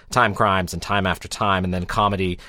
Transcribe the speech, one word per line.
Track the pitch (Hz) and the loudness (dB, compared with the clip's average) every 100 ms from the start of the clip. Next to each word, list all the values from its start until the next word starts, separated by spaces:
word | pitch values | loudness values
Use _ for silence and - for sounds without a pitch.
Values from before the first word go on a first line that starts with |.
| - | -4
Time | 127 120 | 2 2
Crimes | 95 107 95 87 | 4 2 2 0
and | 85 | -6
Time | - 101 95 | -2 0 0
After | 85 - | -2 -6
Time, | - 104 95 | -2 0 2
and | 92 | 0
then | 90 87 | -2 -2
comedy, | 110 104 98 92 90 | 0 0 2 -2 -4